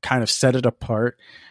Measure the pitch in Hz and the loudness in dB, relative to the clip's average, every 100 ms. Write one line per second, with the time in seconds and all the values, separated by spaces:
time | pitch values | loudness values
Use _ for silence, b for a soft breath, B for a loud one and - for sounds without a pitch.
0 | - 131 113 - 131 127 123 - - 110 | -2 0 0 0 2 2 0 -2 -4 -2
1 | 120 - b b b | -2 -4 b b b